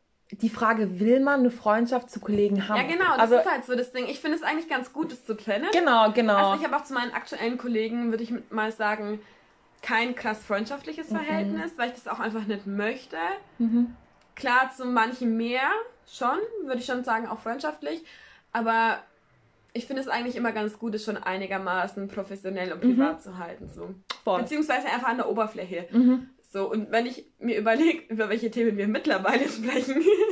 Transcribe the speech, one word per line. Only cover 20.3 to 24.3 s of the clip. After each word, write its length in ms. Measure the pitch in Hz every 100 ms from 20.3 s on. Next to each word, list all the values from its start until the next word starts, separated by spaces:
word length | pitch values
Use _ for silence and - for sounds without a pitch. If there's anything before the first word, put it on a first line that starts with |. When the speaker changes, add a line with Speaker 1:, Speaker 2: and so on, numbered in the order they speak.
| 254
Speaker 2:
immer 160 | 240
ganz 260 | 220 214 214
gut, 160 | 233
es 100 | 214
schon 120 | 220 202
einigermaßen 920 | - 190 190 190 190 185 190 202 196
professionell 640 | 208 190 196 190 190 180
und 100 | 160
Speaker 1:
Mhm. 120 | 247 247
Speaker 2:
privat 260 | 277 320
zu 160 | 196 185
halten. 300 | 170 180 -
So. 200 | 160 175 185 - -
Speaker 1:
Voll. 180 | 226